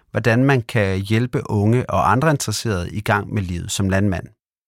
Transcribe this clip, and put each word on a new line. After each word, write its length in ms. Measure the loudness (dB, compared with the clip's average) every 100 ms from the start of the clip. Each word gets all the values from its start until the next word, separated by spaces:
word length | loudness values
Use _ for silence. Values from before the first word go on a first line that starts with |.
| _
hvordan 320 | -2 2 4
man 180 | 4 2
kan 380 | 0 0 0 0
hjælpe 500 | 0 0 0 -4 -2
unge 400 | 2 2 2 0
og 220 | 0 2
andre 200 | 2 2
interesserede 600 | 0 -2 -4 -4 -4 -4
i 80 | -6
gang 340 | -2 -2 -2
med 80 | -4
livet 300 | -4 -6 -6
som 180 | -2 0
landmand. 360 | 2 0 -2 -8 _ _ _